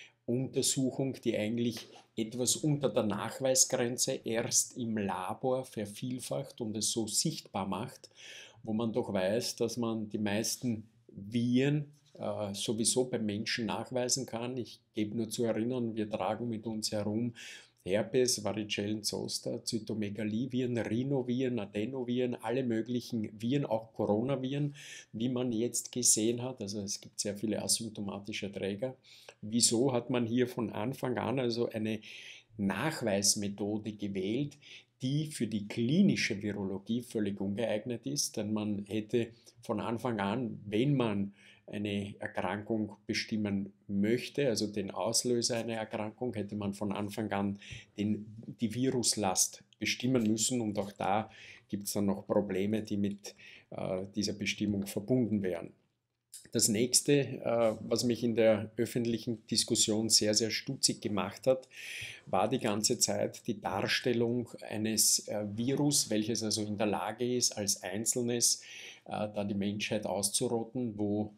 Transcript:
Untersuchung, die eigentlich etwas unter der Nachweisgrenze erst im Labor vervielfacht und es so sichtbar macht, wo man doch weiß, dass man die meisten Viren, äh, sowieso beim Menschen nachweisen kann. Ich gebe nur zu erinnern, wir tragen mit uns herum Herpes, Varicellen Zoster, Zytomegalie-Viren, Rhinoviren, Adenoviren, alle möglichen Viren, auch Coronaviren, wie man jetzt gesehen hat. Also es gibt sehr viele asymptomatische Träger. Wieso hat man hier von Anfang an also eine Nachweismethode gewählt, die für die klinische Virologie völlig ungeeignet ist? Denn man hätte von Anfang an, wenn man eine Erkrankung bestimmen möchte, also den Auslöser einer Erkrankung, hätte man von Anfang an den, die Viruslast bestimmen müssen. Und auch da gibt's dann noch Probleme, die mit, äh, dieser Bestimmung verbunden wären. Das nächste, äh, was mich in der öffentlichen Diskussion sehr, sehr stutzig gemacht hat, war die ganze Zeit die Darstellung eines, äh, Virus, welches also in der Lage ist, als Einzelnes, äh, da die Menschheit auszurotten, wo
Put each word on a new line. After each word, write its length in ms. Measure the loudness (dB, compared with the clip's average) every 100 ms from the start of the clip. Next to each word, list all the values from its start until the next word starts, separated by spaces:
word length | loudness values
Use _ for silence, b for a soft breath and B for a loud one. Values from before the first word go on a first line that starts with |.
| B B -2
Untersuchung, 880 | -2 0 0 2 2 0 0 -2 0
die 140 | 0 0
eigentlich 500 | 0 2 0 0 -8 B B -4
etwas 380 | -4 0 0 2
unter 320 | 2 2 4
der 140 | 2
Nachweisgrenze 1160 | 2 0 -2 0 2 4 4 4 2 2 0 0 -2
erst 500 | -2 2 0 0 -2
im 220 | -2 0
Labor 680 | 0 -2 -4 -2 0 0
vervielfacht 960 | -2 -6 -8 -6 -6 -6 -4 -6 -6 -8
und 160 | -6 -2
es 160 | -2
so 140 | 0 0
sichtbar 640 | 0 0 -2 -6 -4 -2
macht, 420 | -2 -6 -10 -20 B B B B B
wo 100 | -4
man 180 | -2 0
doch 220 | 0 0
weiß, 420 | 2 2 2 0 -2
dass 220 | -2 0
man 320 | -2 -2 -4
die 80 | -2
meisten 720 | 0 2 0 -2 -2 -2 -6 _ -20
Viren, 840 | -14 -4 0 4 6 6 4 0 -10 _ -8
äh, 380 | -6 -2 -4 -4
sowieso 500 | -2 0 2 2 2
beim 200 | 0 -2
Menschen 420 | -2 -2 -2 -2
nachweisen 580 | -2 -2 -2 0 0 -2
kann. 320 | -4 -4 -6
Ich 240 | -8 -12 _ -2
gebe 200 | -2 -2
nur 140 | -4
zu 160 | 0 0
erinnern, 500 | 2 0 0 -2 -2
wir 140 | -2
tragen 400 | -2 -2 -2 -2
mit 160 | -4 -4
uns 260 | -4 -2
herum 440 | -2 0 0 -2 B B B B _ -2
Herpes, 560 | 0 2 2 4 2
Varicellen 600 | 0 -2 -2 -2 -2 -2
Zoster, 600 | -2 -4 -4 -4 -4 -6
Zytomegalie-Viren, 1120 | -4 -6 -4 -4 -2 -2 -2 -2 -2 0 0 0
Rhinoviren, 800 | 0 0 2 0 2 0 2 0
Adenoviren, 760 | -2 -2 -2 -2 -2 2 2 0
alle 280 | -2 0
möglichen 680 | 2 0 0 -2 -2 -4 -4 -4
Viren, 240 | 0 0 2
auch 280 | -2 -2
Coronaviren, 840 | -2 2 2 2 0 -2 -2 -2 B B B B
wie 160 | -4 0
man 220 | 0 0
jetzt 400 | 0 0 -2 -4
gesehen 520 | 2 4 6 4 2
hat. 180 | -4 -6
Also 200 | -6 -6
es 200 | -6 -6
gibt 180 | -10 -6
sehr 160 | -4 -2
viele 280 | -2 -2
asymptomatische 880 | 0 0 0 -6 -8 -8 -8 -8 -6
Träger. 440 | -4 -4 -2 -6 -8 B B B B
Wieso 520 | -2 4 4 4 4
hat 160 | 2 0
man 160 | 0 0
hier 220 | 2 0
von 220 | 0 -4
Anfang 480 | -2 -4 -2 -2 -2
an 220 | 0 0
also 300 | 0 0 -2
eine 300 | -2 -2 -4 B B B B B -2
Nachweismethode 1400 | -2 0 -2 0 0 4 4 2 0 -2 -2 -2 -4
gewählt, 640 | -6 -4 -2 0 0 -2 -6 B B B _
die 260 | -2 0 -2
für 200 | -2 -2
die 200 | -2 -4
klinische 760 | -2 2 6 6 6 0 -2
Virologie 600 | -2 -4 -4 -6 -2 -4
völlig 380 | -2 -2 -2 0
ungeeignet 640 | -2 0 0 0 -2 -6 -4
ist? 320 | -2 -2 -2
Denn 140 | -2
man 340 | 0 0 -4 -2
hätte 420 | -4 0 0 0 B B -18
von 180 | -4 -2
Anfang 400 | 0 -2 -2 0
an, 400 | 2 0 -2 -6 0
wenn 300 | 2 4 4
man 380 | 4 2 -2 B B B -10
eine 460 | -4 -2 -2 -2 -6
Erkrankung 760 | -6 -2 -2 -2 -2 -2 -2 -6 -4
bestimmen 680 | -4 -2 -2 0 0 -2 -8 -4
möchte, 580 | 2 4 2 0 0 2
also 200 | 2 0
den 220 | -2 -4
Auslöser 680 | -2 0 2 2 2 2 0
einer 160 | -2
Erkrankung, 600 | -4 -4 -4 -4 -4 -4
hätte 220 | -4 -4 -2
man 180 | -4
von 200 | -2 -2
Anfang 360 | -2 -2 -2 0
an 260 | 2 0 -2 B B B -4
den, 280 | 0 0 -4 -12 -14 -4
die 120 | -2
Viruslast 880 | 2 2 2 2 2 2 2 0 -2 -20 -4
bestimmen 460 | -2 0 2 4
müssen. 380 | 4 2 2 0
Und 180 | 0 -2
auch 140 | -4
da 360 | -2 2 2 0 B B B _
gibt's 240 | -6 -2
dann 140 | 0 2
noch 200 | 0 2
Probleme, 580 | 2 4 0 2 0
die 120 | 0 0
mit, 400 | 0 -2 -10 -16 B B B
äh, 320 | -8 -4 -4 -4 -2
dieser 160 | -2
Bestimmung 560 | -2 -4 0 0 0 0
verbunden 560 | -4 2 2 4 2
wären. 280 | 0 -2 -6 -14 _ _ _ _ _ -20 -4
Das 160 | 2 4
nächste, 440 | 4 4 4 6
äh, 600 | 4 4 -2 0 4 4 2
was 240 | 0 2 2
mich 180 | 2
in 120 | 2 6
der 360 | 8 6 2 -2
öffentlichen 680 | 0 0 0 0 -2 -6 0
Diskussion 600 | 0 2 4 4 4 4
sehr, 260 | 4 6
sehr 180 | 4 2
stutzig 500 | -2 -4 0 0 0
gemacht 460 | -2 0 -2 0 4
hat, 200 | 4 2 B B B B B 0
war 200 | 4 4
die 120 | 4
ganze 380 | 2 2 2 2
Zeit 460 | 2 2 0 -2 -6
die 140 | -4
Darstellung 880 | -2 0 2 2 2 2 2 0 -4 -10
eines, 680 | -8 -2 0 4 4 4 0
äh, 180 | -4 -4
Virus, 560 | -2 0 2 4 2 2
welches 340 | 0 2 0
also 180 | 0 -2
in 160 | -2 0
der 100 | 0
Lage 480 | 0 -2 -2 -2 2
ist, 160 | 0
als 320 | 0 -2 -2
Einzelnes, 800 | -4 -2 -2 0 0 2 2 0 B B B B -8
äh, 220 | -4 -4
da 100 | -2
die 120 | -2 -2
Menschheit 500 | -2 -2 -2 -2 0
auszurotten, 920 | -2 0 0 0 -2 -2 -4 -4 -2
wo 360 | 0 0 -2